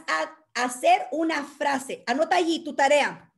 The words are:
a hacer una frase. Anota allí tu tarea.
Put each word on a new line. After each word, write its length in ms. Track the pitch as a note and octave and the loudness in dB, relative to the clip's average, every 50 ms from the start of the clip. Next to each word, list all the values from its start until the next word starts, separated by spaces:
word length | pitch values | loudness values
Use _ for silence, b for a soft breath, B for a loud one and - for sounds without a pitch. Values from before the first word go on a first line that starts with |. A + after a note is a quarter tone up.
| - | -6
a 300 | - D#4 D#4+ D#4 D#4 - - _ _ - | -4 -4 -2 -4 -6 -8 -16 _ _ -6
hacer 540 | A#3 B3 C4 B3+ - - E4 F4+ G4 - - - | -4 -4 -4 -2 0 4 4 4 4 2 -2 -4
una 300 | D4+ E4 D#4+ D#4+ D4 C#4 | -2 -2 0 -2 -4 -6
frase. 600 | - - - D4 C#4+ C#4 C4 C4 - G3 - - | -8 -8 -4 -2 -2 -2 -2 -4 -6 -10 -8 -4
Anota 300 | - A#3+ C#4 D#4+ D#4+ F#4 | -4 0 0 0 2 2
allí 260 | F4+ F4+ D#4+ E4 D4+ - | 2 2 0 0 -4 -4
tu 140 | D4+ B3+ | -6 -2
tarea. 560 | - C#4 C4+ D4 D4 C4 G#3 F3 D#3+ - _ _ | 2 4 4 4 4 4 2 -2 -8 -16 _ _